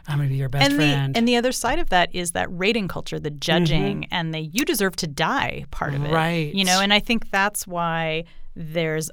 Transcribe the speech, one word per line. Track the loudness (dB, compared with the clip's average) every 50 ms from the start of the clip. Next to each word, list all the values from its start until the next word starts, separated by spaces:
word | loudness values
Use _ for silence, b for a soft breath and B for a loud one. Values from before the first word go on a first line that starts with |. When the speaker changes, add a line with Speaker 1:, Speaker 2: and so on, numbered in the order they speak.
| -8 -4
Speaker 1:
I'm | -2 0
gonna | 0 0
be | 0
your | 0 -2 -2
best | 2 4 4
Speaker 2:
And | 4 4
the, | 4 4 4
Speaker 1:
friend." | 4 2 0 0 0
Speaker 2:
and | 2 2 4
the | 4
other | 4 2 0 -2
side | -2 -2 0 2 2
of | 2 4
that | 4 4 4 2 0
is | -4 -4 -2 -2
that | -2 -2 -2
rating | -2 0 0 2 2 2 0 -2
culture, | -4 -6 -6 -6 -6 -6
the | -4 -6
judging, | -6 -4 0 2 4 4 4 4 4 4 2 2 0 -4 -4
Speaker 1:
Mm-hmm. | -4 -4
Speaker 2:
and | -4 -2 -2 -4
the | -4
"you | -6 -2 0 0 0
deserve | 2 0 0 0 0 -2
to | -4 -6
die" | -6 -4 -2 0 0 0 0 -2 -2 -4 -6 -10 -10
part | -6 -4 -4 -2 -2
of | -2 -2
it. | 0
Speaker 1:
Right. | 0 0 0 0 0 -2 -2 -2 -2
Speaker 2:
You | 0 2
know, | 2 2 2
and | 4 4 4
I | 2
think | 2 2 0 -2 -2 0
that's | 0 0 0 0 -2 -4 -8
why | -6 -4 -2 -2 -2 -2 -2 -2 -2 -2 -4 -6 b b b b b -10 -10
there's | -10 -6 -2 -2 0 0 0 -2 -4 -6